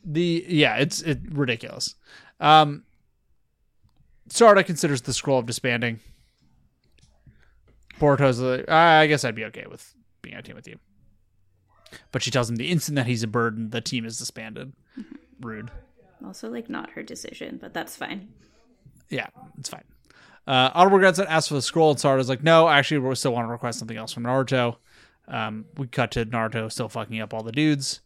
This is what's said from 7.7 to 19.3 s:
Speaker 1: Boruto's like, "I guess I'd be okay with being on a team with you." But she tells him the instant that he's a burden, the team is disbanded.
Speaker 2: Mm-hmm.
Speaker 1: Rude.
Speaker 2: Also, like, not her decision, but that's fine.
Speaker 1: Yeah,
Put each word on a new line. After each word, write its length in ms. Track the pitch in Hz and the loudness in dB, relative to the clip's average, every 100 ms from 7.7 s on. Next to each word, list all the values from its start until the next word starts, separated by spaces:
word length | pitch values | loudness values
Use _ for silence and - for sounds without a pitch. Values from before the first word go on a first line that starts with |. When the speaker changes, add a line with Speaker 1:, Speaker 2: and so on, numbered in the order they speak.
| _ _ - | _ _ 0
Speaker 1:
Boruto's 400 | 151 139 139 120 | 2 4 4 2
like, 280 | 127 127 - | 0 -2 2
"I 360 | 160 170 160 156 | 6 8 8 6
guess 160 | 151 127 | 2 -2
I'd 100 | 110 | -6
be 100 | 107 | -10
okay 200 | 110 - | -12 -18
with 240 | - - _ _ _ | -18 -20 _ _ _
being 140 | - - | -20 -18
on 40 | |
a 40 | |
team 120 | - - | -18 -20
with 120 | - | -20
you." 120 | - _ _ _ _ _ _ _ _ _ _ _ - _ | -20 _ _ _ _ _ _ _ _ _ _ _ -20 _
But 120 | 127 | -8
she 80 | - | -4
tells 180 | 127 117 | -2 -2
him 60 | 117 | -4
the 160 | 135 | -2
instant 240 | 175 - 143 | -2 -2 -4
that 100 | 123 | -2
he's 140 | 120 | -2
a 40 | 113 | -2
burden, 420 | 117 117 110 113 | -2 -2 -4 -8
the 120 | 117 | -8
team 240 | 113 127 113 | -6 -8 -8
is 120 | 113 | -10
disbanded. 560 | 120 - 110 110 131 135 _ - | -12 -12 -16 -14 -16 -18 _ -20
Speaker 2:
Mm-hmm. 180 | 220 - _ _ 117 | -18 -20 _ _ -14
Speaker 1:
Rude. 260 | 110 117 - _ _ _ _ - | -12 -14 -16 _ _ _ _ -20
Speaker 2:
Also, 240 | 190 226 | -14 -12
like, 200 | 240 233 | -12 -10
not 220 | - - | -12 -12
her 120 | - | -16
decision, 560 | - - - - - - | -16 -14 -16 -14 -16 -14
but 120 | - | -12
that's 220 | 175 - - | -12 -12 -12
fine. 340 | - 202 202 - _ _ _ _ - _ _ | -12 -12 -16 -20 _ _ _ _ -20 _ _
Speaker 1:
Yeah, 180 | 135 107 | -10 -10